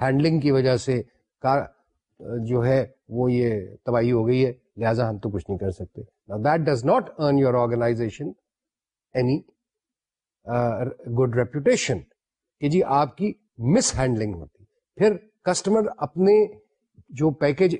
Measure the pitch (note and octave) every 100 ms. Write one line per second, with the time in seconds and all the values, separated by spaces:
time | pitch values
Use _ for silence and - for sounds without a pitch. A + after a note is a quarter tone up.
0 | C3 C3+ D#3+ D#3+ C#3+ C3+ C3 B2 - B2
1 | - _ _ _ C3 C#3 C3 _ _ _
2 | _ - G#2 A#2+ A2+ B2 B2 C3+ A#2 _
3 | - A#2 B2 B2 A#2+ G#2+ F#2+ - - A#2+
4 | A#2 A#2+ A2 B2+ C3 A#2+ _ G2+ A2+ A#2
5 | A#2 G#2 A2 G2 - F#2+ G2 F2+ F#2 -
6 | - _ - G#2+ C#3 E3 D3+ B2+ C3 B3
7 | - - D3 C#3 C3+ B2 A#2+ A#2 A#2+ A#2
8 | A2+ - D3 - _ _ _ _ _ _
9 | _ C3 B2 D3+ - _ _ _ _ _
10 | _ _ _ _ - A#2+ A#2+ G#2+ B2+ -
11 | - A#2 B2+ A#2+ A#2+ D3 D3 B3+ - G2
12 | - _ _ _ _ _ C#3+ F3 - C#3
13 | C#3+ - G#3 - _ - A#2 A3 - -
14 | C3 A2+ G#2+ F2 D2 _ _ _ _ -
15 | G#3+ F#3+ - _ - F3+ F#3+ A3 G#3 -
16 | D3 E3 F#3+ G#3+ G#3 - _ _ _ _
17 | - B2+ D#3 C#3 C#3+ C#3+ F#3